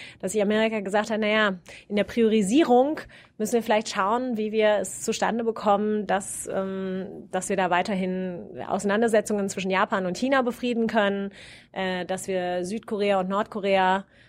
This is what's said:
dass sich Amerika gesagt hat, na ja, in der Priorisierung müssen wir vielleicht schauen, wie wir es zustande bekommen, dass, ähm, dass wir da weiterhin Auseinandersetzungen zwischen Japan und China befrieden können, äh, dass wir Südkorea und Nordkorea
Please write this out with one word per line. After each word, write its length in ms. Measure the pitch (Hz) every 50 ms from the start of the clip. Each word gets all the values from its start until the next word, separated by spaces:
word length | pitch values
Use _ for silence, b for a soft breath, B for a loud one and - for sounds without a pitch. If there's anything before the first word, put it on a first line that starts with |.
| B B B B
dass 100 | - 190
sich 100 | - 214
Amerika 380 | 202 208 214 220 220 226 220 214
gesagt 300 | 196 190 190 208 214 208
hat, 100 | 220 208
na 80 | 220
ja, 320 | 208 214 220 214 202 190 180 B B B B B -
in 80 | 202
der 80 | 208 196
Priorisierung 960 | - - 240 226 220 220 220 202 185 226 302 330 240 247 247 262 294 311 - - B B B B B B
müssen 180 | - 214 202 240
wir 80 | 233 214
vielleicht 260 | - 214 214 220 -
schauen, 480 | - 208 190 196 226 247 254 254 240
wie 160 | 214 214 214 208
wir 240 | 220 214 214 214
es 240 | 196 190 - - -
zustande 420 | - 233 214 - 196 185 208 233 233
bekommen, 640 | 226 220 - - 214 202 202 208 214 214 214 208
dass, 400 | 185 185 196 196 - - - - -
ähm, 760 | - 190 190 190 190 190 190 190 185 190 190 - 165 165 - -
dass 180 | - 185 180 -
wir 80 | 202
da 120 | 185 185 175
weiterhin 760 | 175 175 180 226 202 185 190 185 185 185 185 185 175 170 - - - 123 -
Auseinandersetzungen 840 | - - 190 196 202 196 214 240 226 214 214 208 - 214 202 196 196
zwischen 220 | - 202 180 190
Japan 340 | 190 185 208 - 226 196 185
und 120 | 180 180
China 240 | - 247 262 277 269
befrieden 460 | 254 240 240 - 254 240 240 233 226
können, 440 | 220 220 226 202 202 202 196 196 196 B B B B B B B B -
äh, 320 | 190 190 185 185 180 180
dass 240 | 175 185 185 - -
wir 340 | 190 180 180 180 180 180 175
Südkorea 560 | 180 214 226 - - 220 196 202 202 196 190
und 80 | 185
Nordkorea 800 | 185 196 202 220 - - 214 185 196 196 190 185 185 185 196 196 b b b b